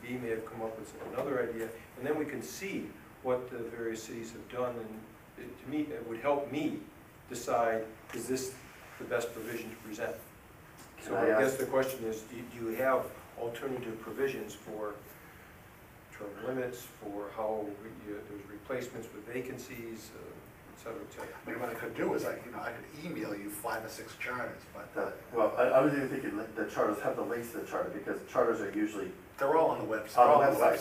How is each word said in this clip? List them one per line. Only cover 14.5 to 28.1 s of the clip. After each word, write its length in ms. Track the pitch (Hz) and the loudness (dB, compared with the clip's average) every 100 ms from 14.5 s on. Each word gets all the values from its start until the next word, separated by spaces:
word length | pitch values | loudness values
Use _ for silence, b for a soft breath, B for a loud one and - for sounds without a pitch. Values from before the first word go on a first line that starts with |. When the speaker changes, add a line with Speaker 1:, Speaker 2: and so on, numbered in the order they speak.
Speaker 1:
for 400 | - 110 107 104 - - B B B B B - - - - - - | -10 -10 -6 -6 -8 -14 B B B B B -20 -20 -20 -20 -18 -12
term 120 | 104 101 127 | -10 -6 -2
limits, 400 | 131 123 - - - | 0 -2 -4 -12 -12
for 240 | 107 101 101 110 | -8 -6 -6 -2
how 280 | 110 107 101 101 | 0 0 -2 -6
we, 300 | 113 - 104 | -10 -10 -8
uh, 40 | 104 - | -8 -8
there's 160 | 101 101 | -12 -10
replacements 600 | 104 - 123 - 113 113 | -12 -4 -4 -4 -8 -10
with 140 | 107 110 | -12 -8
vacancies, 840 | 127 127 123 - 120 113 110 - 113 | -6 -4 -8 -8 -8 -8 -10 -12 -14
uh, 40 | - - - - - | -14 -14 -16 -18 -18
et 60 | - | -12
cetera, 160 | - - | -10 -8
et 120 | - | -10
cetera? 160 | - - - - | -10 -12 -10 -6
Speaker 3:
I 40 | |
mean, 100 | - | -4
what 80 | - | -4
I 60 | |
could 200 | - - | -4 -6
do 200 | 113 - | 0 2
is 100 | - | 2
I, 60 | - - 120 | 0 -4 -6
you 60 | |
know, 80 | - | -6
I 100 | - | -6
could 340 | - - 147 175 | -6 -10 -10 -6
email 240 | 110 104 101 | -4 -4 -4
you 140 | 104 | -6
five 340 | - - - | -6 -4 -4
or 40 | - | -4
six 260 | - - - | -10 -12 -8
charters, 440 | 127 123 - - - | -4 -2 -4 -6 -12
but 200 | - - | -12 -6
Speaker 2:
That, 220 | 104 - - - | -2 -2 -4 -2
well, 180 | 117 107 123 | 4 4 6
I, 60 | |
I 160 | 127 131 | 8 10
was 100 | 147 | 8
even 160 | 143 131 | 6 2
thinking 280 | - 104 104 | 0 -2 -4
that 180 | 113 - | -4 -4
the 80 | - | -2
charters 360 | 131 110 104 | 2 4 4
have 140 | - - | 0 0
the 60 | |
links 280 | 104 117 117 | 0 -2 -4
to 80 | 101 | -6
the 80 | - | -2
charter, 240 | - - | -2 -2
because 280 | 104 - | -2 -4